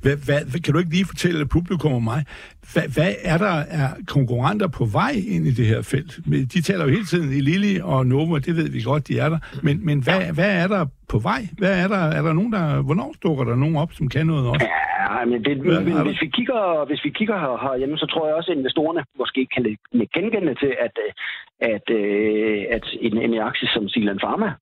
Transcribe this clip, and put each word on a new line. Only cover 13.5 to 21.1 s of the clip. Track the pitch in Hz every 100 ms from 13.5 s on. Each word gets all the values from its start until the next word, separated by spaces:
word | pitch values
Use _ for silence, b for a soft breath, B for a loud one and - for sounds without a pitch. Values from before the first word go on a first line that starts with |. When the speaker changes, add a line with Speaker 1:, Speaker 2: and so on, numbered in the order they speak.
| 120
Speaker 1:
nogen | 147 160
op, | 165
som | - 147
kan | 127 160
noget | 156 123
også? | 151 - 80 78 90 98
Speaker 2:
Ja, | 107
men | 120 120
det, | 110 143
Speaker 1:
Hvad | 147 170
Speaker 2:
men | 185
Speaker 1:
er | 160
der? |
Speaker 2:
hvis | 156 143
vi | 160 170
kigger, | 240 247 190 160 143
hvis | 147
vi | 151
kigger | 147 214 208
her, | 147 117
herhjemme, | 131 131 135 151
så | 151
tror | - 156
jeg | 156
også, | 170
at | 160
investorerne | 131 147 156 165 139 -
måske | 120 - 127
kan | -
lægge, | 117 107 _
lægge | 123 104 -
genkendende | 202 214 175 120
til, | 139 123 117
at, | - 107